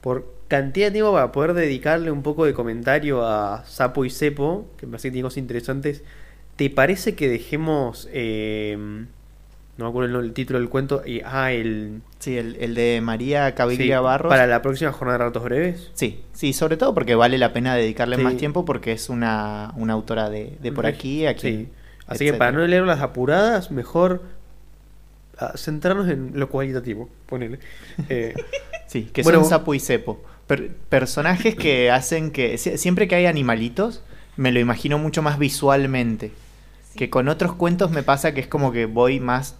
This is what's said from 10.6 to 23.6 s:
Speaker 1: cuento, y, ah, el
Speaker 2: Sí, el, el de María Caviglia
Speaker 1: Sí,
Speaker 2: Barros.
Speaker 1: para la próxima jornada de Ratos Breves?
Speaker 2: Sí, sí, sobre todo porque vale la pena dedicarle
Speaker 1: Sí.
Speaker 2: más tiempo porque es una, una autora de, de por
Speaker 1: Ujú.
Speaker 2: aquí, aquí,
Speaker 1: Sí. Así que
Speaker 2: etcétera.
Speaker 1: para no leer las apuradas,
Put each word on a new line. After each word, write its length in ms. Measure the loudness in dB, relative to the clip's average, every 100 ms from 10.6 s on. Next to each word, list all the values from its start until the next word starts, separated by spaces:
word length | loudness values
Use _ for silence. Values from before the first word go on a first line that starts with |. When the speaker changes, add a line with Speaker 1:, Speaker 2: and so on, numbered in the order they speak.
| 0
Speaker 1:
cuento, 340 | -2 -2 -4 -4
y, 160 | -8
ah, 260 | -6 -2 0
el 500 | 0 0 -2 -6 -10 -16 -14
Speaker 2:
Sí, 180 | -6 -4
el, 200 | -4 -6
el 140 | -6
de 260 | 0 2 2
María 500 | 0 -2 0 0 0
Caviglia 440 | 2 0 2 2 2
Speaker 1:
Sí, 40 |
Speaker 2:
Barros. 240 | 2 2 4
Speaker 1:
para 160 | 6 6
la 140 | 4
próxima 300 | 2 -2 -2
jornada 260 | -4 -2 0
de 60 |
Ratos 180 | 0 -2
Breves? 480 | -2 0 0 -4 -10
Speaker 2:
Sí, 260 | -4 -4 -4 -12
sí, 180 | -4 -2
sobre 240 | 0 0 2
todo 160 | 2
porque 200 | 2 4 6
vale 220 | 6 6
la 140 | 2
pena 200 | 2 0
dedicarle 420 | 2 2 0 0 2
Speaker 1:
Sí. 60 |
Speaker 2:
más 140 | 2 2
tiempo 280 | 0 -2 -2
porque 260 | -2 -2
es 160 | -4 -4
una, 640 | -2 0 0 -2 -6 -10 -6
una 180 | -2
autora 340 | -2 -2 -2 -2
de, 300 | -4 -8 -8
de 100 | -6
por 140 | -2
Speaker 1:
Ujú. 100 | -2
Speaker 2:
aquí, 320 | -2 -4 -2 0
aquí, 140 | 0
Speaker 1:
Sí. 280 | -2 -4 -6 -14 -20 -20 -10
Así 120 | -2
que 60 | 0
Speaker 2:
etcétera. 120 | 4
Speaker 1:
para 140 | 2
no 140 | 4 4
leer 160 | 4
las 160 | 4 2
apuradas, 680 | 0 0 2 4 4 2